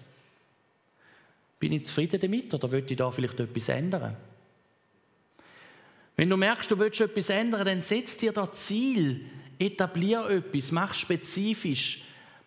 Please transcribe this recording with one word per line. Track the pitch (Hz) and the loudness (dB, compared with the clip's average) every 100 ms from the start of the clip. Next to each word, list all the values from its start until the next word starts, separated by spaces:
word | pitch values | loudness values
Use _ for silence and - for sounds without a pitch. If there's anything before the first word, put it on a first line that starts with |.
| - - _ _ _ _ _ _ _ _ - - _ _ _ - | -20 -20 _ _ _ _ _ _ _ _ -20 -20 _ _ _ -4
Bin | 151 | -2
ich | 156 | -2
zufrieden | - - 170 190 | -2 -2 0 0
damit | 190 226 254 | 0 0 -2
oder | 143 127 | -2 0
will | 131 135 | -2 -2
ich | 127 | -2
da | 127 | -2
vielleicht | 120 127 - | 0 -4 -2
etwas | 117 120 113 | -4 -2 -2
ändern? | 127 175 185 113 110 - - _ _ _ _ _ _ _ _ _ _ - - - - - - - - | 0 0 -2 -4 -8 -14 -20 _ _ _ _ _ _ _ _ _ _ -20 -20 -20 -20 -20 -20 -6 2
Wenn | 170 | 4
du | 190 | 6
merkst, | 196 233 - | 4 2 0
du | 202 | 2
willst | 214 214 | 2 2
etwas | 214 214 185 | 0 0 0
ändern, | 202 233 220 196 | 0 2 2 2
dann | 185 | 0
setz | - 214 240 - | 0 0 -2 -2
dir | 226 | 0
da | 214 185 | 0 -2
Ziel, | - - 214 269 233 147 123 - - - - | -2 -2 0 2 4 2 0 -8 -16 -12 -2
etablier | 196 196 180 175 190 226 214 | -2 0 0 2 2 2 2
etwas, | 190 185 143 131 | 0 0 -4 0
mach | 165 196 | 0 0
spezifisch, | - - 170 - 185 208 214 170 131 - - - - - - | -2 -2 -2 -2 -2 0 0 0 -2 -2 -6 -12 -20 -20 -14